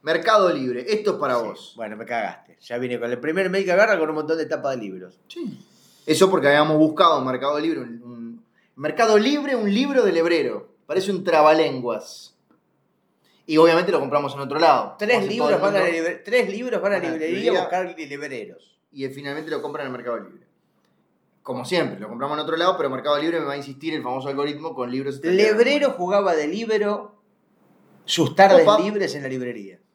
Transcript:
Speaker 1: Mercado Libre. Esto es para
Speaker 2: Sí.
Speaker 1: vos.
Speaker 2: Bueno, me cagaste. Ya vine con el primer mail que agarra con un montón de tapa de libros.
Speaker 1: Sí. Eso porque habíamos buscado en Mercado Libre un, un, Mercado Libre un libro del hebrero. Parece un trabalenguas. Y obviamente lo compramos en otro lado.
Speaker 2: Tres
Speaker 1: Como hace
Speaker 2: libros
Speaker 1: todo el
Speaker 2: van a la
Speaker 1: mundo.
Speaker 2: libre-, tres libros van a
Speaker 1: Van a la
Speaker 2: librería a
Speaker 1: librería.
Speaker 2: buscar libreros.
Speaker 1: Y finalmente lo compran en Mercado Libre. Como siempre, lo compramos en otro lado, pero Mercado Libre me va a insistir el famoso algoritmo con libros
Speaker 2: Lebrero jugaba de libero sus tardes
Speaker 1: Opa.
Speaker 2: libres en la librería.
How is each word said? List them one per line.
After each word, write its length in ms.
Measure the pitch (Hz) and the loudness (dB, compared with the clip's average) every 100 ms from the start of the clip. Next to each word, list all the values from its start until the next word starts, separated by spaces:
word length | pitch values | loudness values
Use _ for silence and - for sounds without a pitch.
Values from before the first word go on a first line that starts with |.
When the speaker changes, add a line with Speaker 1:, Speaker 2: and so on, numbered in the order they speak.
Speaker 1:
Mercado 500 | 143 165 220 214 185 | -2 -2 2 4 2
Libre. 340 | 151 131 123 127 | 0 -4 -6 -4
Esto 240 | 214 202 | -2 -2
es 40 | 143 | -2
para 180 | 143 123 | -2 -2
Speaker 2:
Sí. 60 | 110 | -2
Speaker 1:
vos. 280 | - - - | -10 -18 -14
Speaker 2:
Bueno, 200 | 110 107 | -12 -12
me 100 | 113 | -6
cagaste. 520 | 120 98 82 _ 85 | -6 -6 -10 _ _
Ya 160 | - 120 | -10 -8
vine 220 | 123 120 | -6 -6
con 100 | 117 | -4
el 80 | 120 | -4
primer 300 | 147 165 185 | -4 -2 -2
mail 160 | 190 180 | -2 0
que 60 | |
agarra 260 | 180 220 190 | 4 4 2
con 120 | 156 | 0
un 60 | 156 | -2
montón 220 | 151 165 | -4 -4
de 80 | 143 | -2
tapa 260 | 151 143 | -4 -4
de 60 | 127 | -6
libros. 420 | 104 92 90 _ _ | -8 -12 -16 _ _
Speaker 1:
Sí. 380 | 349 269 - - _ _ _ - | -12 -12 -12 -20 _ _ _ -4
Eso 240 | 156 190 | 2 4
porque 180 | 175 143 | 4 4
habíamos 300 | 147 151 156 | 4 4 4
buscado 420 | 156 156 175 147 | 4 4 2 4
en 60 | 131 | -2
Mercado 320 | 127 139 147 | -4 -4 -2
Libre 200 | 160 147 | -4 -4
un, 220 | 120 117 | -8 -14
un, 400 | 120 117 117 117 _ _ _ - | -16 -14 -14 -16 _ _ _ -10
Mercado 420 | 151 - 226 214 | -6 0 4 6
Libre 380 | 233 294 277 254 | 4 0 -2 -2
un 180 | 208 | 0
libro 300 | 202 277 269 | 0 2 2
del 140 | 208 165 | 2 2
hebrero. 560 | 165 165 127 107 - _ _ | 2 2 0 -6 -12 _ _
Parece 260 | 165 190 | -2 -2
un 120 | 190 | -4
trabalenguas. 1120 | - 160 156 160 240 131 120 107 - - - _ _ _ _ _ _ _ _ _ _ _ - | 2 6 6 6 2 -2 -6 -6 -10 -20 -20 _ _ _ _ _ _ _ _ _ _ _ 0
Y 120 | 156 | 6
obviamente 340 | 170 165 185 | 8 6 2
lo 80 | 165 | 0
compramos 340 | 135 147 143 131 | 0 0 -2 -6
en 60 | |
otro 180 | 135 143 | -6 4
lado. 360 | 165 131 110 - | 6 4 2 -6
Speaker 2:
Tres 140 | 208 | 0
Speaker 1:
Como 80 | 240 | 0
hace 80 | 196 | 0
Speaker 2:
libros 200 | 226 - | -2 2
Speaker 1:
todo 80 | 185 | 2
el 40 | |
Speaker 2:
van 140 | 196 202 | 2 2
a 40 | |
la 60 | 180 | 0
Speaker 1:
mundo. 120 | 165 | 0
Speaker 2:
libre-, 180 | 165 - | -4 -6
tres 260 | - 247 196 | -2 0 0
libros 320 | 208 247 208 | -4 -4 -2
van 120 | 190 | 0
a 20 | 196 | -2
Speaker 1:
Van 100 | 170 | -2
a 20 | |
la 40 | |
Speaker 2:
librería 220 | 160 160 185 | -4 -4 -2
a 20 | |
Speaker 1:
librería. 200 | 233 247 | 0 0
Speaker 2:
buscar 340 | 185 180 180 165 | 0 -4 -4 -10
libreros. 840 | 147 143 147 127 98 90 _ _ _ | -12 -10 -10 -10 -12 -18 _ _ _
Speaker 1:
Y 160 | 139 135 | -10 -10
finalmente 400 | 135 143 143 156 | -8 -10 -10 -8
lo 100 | 147 | -8
compran 240 | 147 147 135 | -6 -8 -8
en 40 | |
Mercado 260 | 123 120 113 | -8 -8 -8
Libre. 240 | 95 90 _ _ _ _ _ _ _ _ _ _ | -8 -20 _ _ _ _ _ _ _ _ _ _
Como 240 | - 123 127 | -12 -12 -4
siempre, 340 | 175 139 98 | -2 -2 -6
lo 80 | 107 | -14
compramos 300 | 120 139 151 | -8 -6 -6
en 60 | |
otro 120 | 151 160 | -4 0
lado, 200 | 180 180 | 0 0
pero 120 | 143 | -4
Mercado 280 | 131 147 147 | -4 -2 -2
Libre 200 | 156 170 | 0 -4
me 60 | 143 | -4
va 80 | |
a 40 | 143 | -8
insistir 360 | 139 135 160 | -10 -10 -8
el 100 | 156 | -6
famoso 260 | 123 131 135 | -6 -6 -6
algoritmo 440 | 139 147 143 160 | -4 -4 -6 -10
con 160 | 131 123 | -8 -6
libros 280 | 131 135 135 | -4 -6 -4
Speaker 2:
Lebrero 680 | 160 190 214 214 240 285 277 | 0 4 4 6 4 4 0
jugaba 440 | - 180 202 196 160 | 0 0 0 2 0
de 120 | 147 | -2
libero 680 | 196 226 214 208 208 - _ _ _ _ _ _ _ _ _ - | -4 -2 0 0 -4 -8 _ _ _ _ _ _ _ _ _ -6
sus 280 | - 139 - | 0 0 6
tardes 300 | 196 175 165 | 8 8 8
Speaker 1:
Opa. 140 | 202 | 4
Speaker 2:
libres 340 | 190 208 170 143 | 2 -2 -4 -6
en 80 | |
la 60 | 135 | -8
librería. 500 | 131 123 113 202 90 _ | -6 -8 -10 -14 -20 _